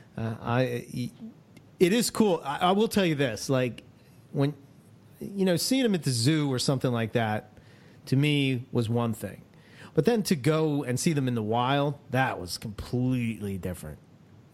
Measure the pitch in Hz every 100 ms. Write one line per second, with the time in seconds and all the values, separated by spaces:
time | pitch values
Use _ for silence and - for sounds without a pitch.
0 | - - 113 113 123 120 127 120 - -
1 | 120 - 220 - - - - - 175 233
2 | 208 - 214 170 139 143 175 196 220 214
3 | 180 143 139 104 - 131 127 104 - -
4 | - - - 147 139 143 - - - -
5 | - - - 196 190 170 - 262 240 185
6 | 143 120 117 160 147 123 - 135 131 120
7 | 110 120 110 107 - - - - - -
8 | - 131 147 147 139 127 123 120 110 117
9 | 117 110 98 - - - - - - -
10 | 151 240 185 165 123 156 160 143 123 123
11 | 180 147 131 120 107 117 123 143 143 143
12 | - 131 127 101 90 - - 101 - 123
13 | 127 127 117 110 101 98 92 87 78 73
14 | - - - - -